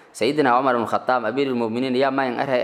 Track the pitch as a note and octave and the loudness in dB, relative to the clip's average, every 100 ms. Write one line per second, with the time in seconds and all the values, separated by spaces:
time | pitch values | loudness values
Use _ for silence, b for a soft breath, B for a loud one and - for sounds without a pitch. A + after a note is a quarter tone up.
0 | B - A#2 D3+ C3+ A#2+ C3+ A#2+ G#2 G#2+ | B -4 -2 2 4 4 2 0 0 -2
1 | - B2+ A2 C3 C#3 A#2+ A2+ A#2 C3 B2+ | 0 -2 0 -2 -2 -2 -2 -2 -2 0
2 | C3+ C3+ C3 A#2 C3+ B2 | 0 0 -2 -2 -2 0